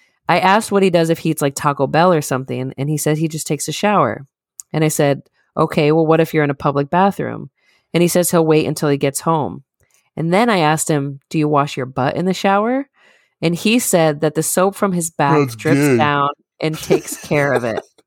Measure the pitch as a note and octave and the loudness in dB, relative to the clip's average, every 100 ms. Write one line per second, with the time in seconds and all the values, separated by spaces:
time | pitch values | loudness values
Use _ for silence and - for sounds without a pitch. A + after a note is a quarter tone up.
0 | _ _ - E3+ F#3 G3+ - G3+ F#3+ E3+ | _ _ -2 0 2 2 2 2 2 2
1 | E3 E3 D#3+ D3+ C#3+ - D3+ C#3 C#3 D3 | 2 0 -2 -2 -2 -2 -4 -2 0 2
2 | F3+ E3 C#3+ C3 C3 B2 C3 C3 C#3 D3+ | 4 2 0 -4 -4 -8 -6 -6 -4 -2
3 | D#3 D3+ D#3+ D#3 - D3 - D3 G3+ G3 | -2 0 -2 -4 -6 -6 -6 -4 0 2
4 | B2+ G#2+ C#3 _ _ - - D#3 D#3 - | 0 -2 -12 _ _ -20 -8 -2 0 2
5 | C#3+ C#3 - _ _ - D#3 - D3 D#3+ | 0 -2 -8 _ _ -2 0 2 2 4
6 | D#3+ D#3+ D#3+ D#3+ C#3+ C#3+ D3+ C#3 C#3+ F3 | 4 2 2 0 0 -2 -2 -2 0 2
7 | G3 - B2 A2+ C#3+ _ _ _ _ E3 | 2 0 -6 -8 -14 _ _ _ _ 0
8 | E3+ F3+ F3 F3 D#3+ D#3 C#3+ D#3 D3+ C#3+ | 2 2 2 2 4 2 2 -2 0 0
9 | C#3+ - E3+ D#3+ A2+ C#3 - _ _ _ | -2 -2 -2 -2 -2 -8 -18 _ _ _
10 | _ - E3 F#3 A#3+ G3 D3+ D#3 - D3+ | _ -8 0 2 2 2 2 0 0 -2
11 | C#3 C#3 - E3 D3+ D3 C#3+ - C3 C3 | -2 -8 -6 -2 0 0 0 -4 -6 -4
12 | C3 - F3+ F3+ G3 G3 A3 C4 C#4 _ | -4 -2 -2 -2 0 0 0 -2 -6 _
13 | _ _ _ _ D#3+ E3+ G#3+ A#3+ - F3+ | _ _ _ _ -2 0 2 0 2 2
14 | D#3+ D3 D#3 D#3 D#3 - F#3+ G3 G3+ F3 | 2 2 -2 -2 -2 0 0 0 -2 -2
15 | E3 - C#3+ D3 C#3 A2 D#3 C#3 C#3+ B2+ | -4 -2 2 2 0 -2 0 2 4 2
16 | D3 C#3+ C#3+ - _ - D#3+ D#3 - - | 2 0 -2 -4 _ -8 -6 -4 -2 -2
17 | - - - D3+ C#3+ B2 A#2 G2+ - _ | -2 -12 -4 0 0 0 -2 -6 -10 _